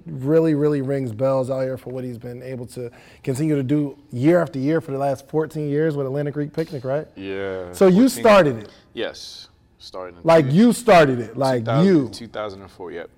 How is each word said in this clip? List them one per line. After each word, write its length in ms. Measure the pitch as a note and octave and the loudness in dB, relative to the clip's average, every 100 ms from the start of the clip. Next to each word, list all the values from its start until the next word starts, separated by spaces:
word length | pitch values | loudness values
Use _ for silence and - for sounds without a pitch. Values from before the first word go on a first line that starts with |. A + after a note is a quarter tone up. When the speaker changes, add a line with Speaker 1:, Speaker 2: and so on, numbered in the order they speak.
| - | -16
Speaker 1:
really, 480 | D3 C3 D#3+ E3 | -8 0 2 2
really 260 | D3 D3 D3 | 2 0 0
rings 320 | C3 C#3 C3 | -2 -4 -6
bells 380 | G#2 C3 C3+ B2+ | -2 -2 0 -2
out 100 | C3 | -4
here 160 | C3 B2+ | -4 -6
for 140 | - | -10
what 140 | B2+ | -12
he's 120 | B2+ A#2 | -10 -12
been 260 | B2 B2 | -14 -14
able 220 | B2+ C3 A#2+ | -12 -12 -12
to 220 | - A#2+ - - - | -12 -14 -14 -20 -10
continue 320 | - B2 D#3 | -6 -2 0
to 80 | D3 | 0
do 360 | C3 D3+ C#3+ - _ | 0 -2 -2 -8 _
year 280 | B2 C#3 F3 | -2 2 2
after 180 | E3 C3+ | 2 -4
year 220 | C3+ D#3+ | -2 -2
for 120 | D3 | -2
the 60 | C3+ | -4
last 300 | C#3 C3 - | -4 -4 -4
fourteen 400 | D3+ D#3 D#3 D3+ | -4 -4 -4 -4
years 260 | C#3+ D#3+ | -2 -2
with 120 | C#3+ C3+ | -2 -4
Atlantic 260 | C#3 D3 | -4 -6
Creek 220 | D3 D3 | -6 -6
Picnic, 300 | - D#3+ D3 | -6 -8 -8
right? 220 | B2+ C#3 D#3 - | -6 -6 -8 -12
Speaker 2:
Yeah, 560 | F#2+ G2 G2 F#2 F2+ | -10 -6 -6 -8 -8
Speaker 1:
So 140 | F2+ F#3+ | 2 4
you 220 | F#3 C4 | 6 4
Speaker 2:
fourteen. 140 | A#3 | 4
Speaker 1:
started 340 | A#3 G3+ D#3 A#2 | 6 6 6 0
it? 140 | G2+ - _ | -8 -20 _
Speaker 2:
Yes, 540 | A#2+ G2 - - - - _ _ _ | -10 -10 -10 -16 -20 -20 _ _ _
started 380 | - F#2+ F2+ F2 | -20 -16 -16 -6
in 60 | |
Speaker 1:
Like, 260 | G#2+ E3 C#3 | 2 4 4
Speaker 2:
two 60 | |
Speaker 1:
you 180 | D3+ A#3+ | 4 4
started 480 | A3 - F#3 D3+ B2 | 4 6 6 6 2
it, 160 | G#2+ A2+ | -4 -4
like, 260 | C3+ B2+ | -2 -2
Speaker 2:
two 20 | A2+ | 0
thousand, 200 | C3+ F#3+ | 2 4
Speaker 1:
you. 220 | F3 B2+ | 4 2
Speaker 2:
two 200 | F#2+ A2+ | -6 -14
thousand 340 | A2+ G#2+ F#2+ | -10 -10 -10
and 80 | F#2+ | -18
four, 220 | - F2+ | -16 -14
yep, 180 | E2 E2 | -12 -14